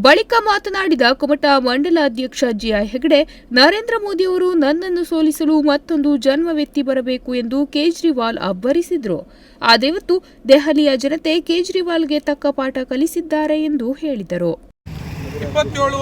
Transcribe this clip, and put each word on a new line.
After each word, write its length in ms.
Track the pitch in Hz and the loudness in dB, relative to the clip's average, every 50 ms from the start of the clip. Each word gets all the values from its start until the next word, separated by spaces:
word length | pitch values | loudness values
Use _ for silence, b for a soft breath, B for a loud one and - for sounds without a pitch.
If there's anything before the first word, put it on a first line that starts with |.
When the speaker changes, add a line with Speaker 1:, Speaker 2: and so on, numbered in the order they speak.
| 202 | 4
Speaker 1:
ಬಳಿಕ 300 | 269 311 392 440 - 494 453 427 | 6 6 4 4 2 0 0 2
ಮಾತನಾಡಿದ 600 | 440 403 415 - 415 381 392 381 370 311 247 254 240 269 - | 0 0 -2 -2 -4 -4 -2 0 0 2 2 2 2 2 0
ಕುಮಟಾ 300 | 294 262 294 285 - 285 277 269 247 | 0 0 0 2 2 4 4 4 2
ಮಂಡಲ 320 | 247 247 269 294 349 339 330 294 277 | 2 0 0 0 2 2 2 2 2
ಅಧ್ಯಕ್ಷ 360 | 226 240 254 254 - - 277 240 226 202 | 0 -2 -6 -6 -4 -2 -2 0 0 -2
ಜಿ 80 | 226 226 214 202 | -2 0 0 0
ಐ 40 | 208 208 247 | 0 -2 -4
ಹೆಗಡೆ, 260 | 254 269 320 302 285 320 B B B B B 240 247 | -2 0 0 2 0 0 B B B B B 2 4
ನರೇಂದ್ರ 360 | 269 320 403 427 453 466 453 453 415 | 4 4 4 2 -2 -2 -4 -4 -4
ಮೋದಿ 200 | 403 392 330 381 370 | -2 -2 -2 0 0
ಅವರು 180 | 370 370 370 359 359 330 285 | 0 0 0 0 2 2 2
ನನ್ನನ್ನು 400 | 277 302 339 370 370 349 349 339 - | 2 2 0 -2 -2 -2 -2 -2 -2
ಸೋಲಿಸಲು 460 | 339 320 311 311 302 - 320 294 311 311 285 294 | -2 0 0 0 0 0 0 0 2 2 2 2
ಮತ್ತೊಂದು 420 | 285 285 - - 330 294 277 294 285 247 233 | 0 0 -2 -2 -2 0 0 0 0 0 2
ಜನ್ಮವೆತ್ತಿ 560 | 269 269 302 330 339 320 302 294 - - 285 269 262 | 0 0 2 0 -2 -2 -2 -4 -4 -2 -4 -2 -2
ಬರಬೇಕು 420 | 262 262 240 254 254 247 - 254 247 247 | -2 -2 -2 -2 -4 -6 -6 -6 -6 -4
ಎಂದು 180 | 233 233 254 277 294 277 - | -4 -2 -2 -2 -2 -2 -2
ಕೇಜ್ರಿವಾಲ್ 640 | 294 302 339 330 - - 330 277 247 233 226 226 - - 185 | 0 0 0 0 0 0 0 0 0 -2 -2 -2 -4 -4 -4
ಅಬ್ಬರಿಸಿದ್ರು. 680 | 190 180 208 254 285 339 339 - 359 302 220 202 170 - - - B B B B B B B 233 226 | -4 -2 -2 0 0 0 -2 -2 -4 -4 -4 -4 -6 -6 -8 -10 B B B B B B B 4 4
ಆದೇವತ್ತು 420 | 226 254 285 339 403 - - 349 370 - B B B B 226 269 | 4 4 0 -2 -2 -2 -2 -2 -2 -2 B B B B 6 6
ದೆಹಲಿಯ 380 | 294 285 311 302 302 294 285 269 240 262 | 6 6 4 2 2 4 2 2 2 0
ಜನತೆ 320 | 277 302 311 - 320 320 349 - - | -2 -2 -2 0 0 0 0 0 0
ಕೇಜ್ರಿವಾಲ್ಗೆ 680 | 330 349 349 359 370 370 349 349 339 330 320 277 302 294 - 302 | -2 -2 -2 -2 -2 -4 -2 -2 0 -2 0 0 -2 -2 -2 -2
ತಕ್ಕ 240 | 294 285 - 285 - - | -4 -2 -2 -2 -2 -2
ಪಾಠ 180 | 269 262 262 262 254 - 254 | -4 -4 -4 -6 -6 -4 -2
ಕಲಿಸಿದ್ದಾರೆ 680 | 262 302 330 - 349 330 311 302 302 302 302 302 311 311 311 | -2 -2 -2 -2 -4 -4 -2 -2 -2 0 0 0 0 0 -2
ಎಂದು 200 | 302 269 226 240 277 - 320 | -2 -2 -2 -4 -6 -4 -6
ಹೇಳಿದರು. 500 | 302 269 214 190 - 180 175 175 170 160 - - - _ _ _ - - - - - - - - - - - - | -6 -6 -6 -6 -6 -6 -4 -2 -2 -4 -4 -8 -18 _ _ _ -14 -12 -12 -12 -10 -10 -10 -10 -10 -8 -8 -8
Speaker 2:
ಇಪ್ಪತ್ತೇಳು 560 | - 285 302 302 285 285 277 277 277 277 269 | -4 -2 -2 -2 -2 -2 -2 -2 -2 0 -2